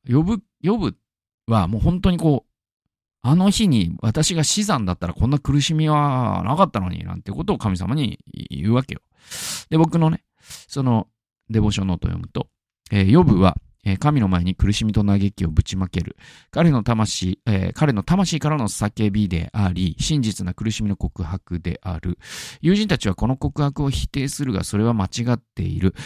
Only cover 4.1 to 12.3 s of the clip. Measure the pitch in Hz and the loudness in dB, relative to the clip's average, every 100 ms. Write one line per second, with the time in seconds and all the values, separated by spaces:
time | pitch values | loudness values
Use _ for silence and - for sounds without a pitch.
4.1 | 151 151 170 139 208 208 143 92 85 87 | 0 0 0 0 0 0 -2 -2 -4 -6
5.1 | - 120 143 135 143 143 156 156 147 147 | -2 0 0 2 0 2 0 2 2 2
6.1 | 127 113 92 90 147 196 101 90 82 87 | 0 -2 -2 -2 2 2 0 -4 -6 -8
7.1 | 90 98 - - 165 107 90 92 151 107 | -10 -8 -6 -4 -2 -2 -2 -2 -2 -4
8.1 | - - - - 69 98 123 131 - - | -6 -14 -16 -12 -4 0 0 0 -10 -16
9.1 | _ - - - - - 160 160 165 160 | _ -18 -12 -10 -12 0 2 4 2 0
10.1 | 160 _ _ - - - 139 131 113 - | 0 _ _ -20 -20 -10 -2 2 2 0
11.1 | _ _ _ - 110 104 98 95 85 87 | _ _ _ -4 0 2 0 -2 -2 -2
12.1 | 85 - | -4 -8